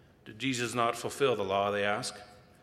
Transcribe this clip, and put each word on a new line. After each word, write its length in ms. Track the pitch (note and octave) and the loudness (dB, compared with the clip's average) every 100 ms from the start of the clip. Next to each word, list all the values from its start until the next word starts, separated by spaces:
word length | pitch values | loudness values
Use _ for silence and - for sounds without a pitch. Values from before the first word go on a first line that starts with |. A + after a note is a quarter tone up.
| - - | -20 -20
"Did 160 | - A2 | -20 -6
Jesus 340 | C3 A#2+ A#2+ | -2 -2 -2
not 220 | A#2+ A#2 A#2 | 2 0 0
fulfill 400 | A2+ - C3+ A2+ | -4 0 2 2
the 80 | |
law?" 280 | F#2+ G2 G2+ | 2 2 2
they 120 | G2+ | 2
ask. 320 | G2+ A2 C3 - - - - - | 0 0 -4 -10 -18 -20 -20 -20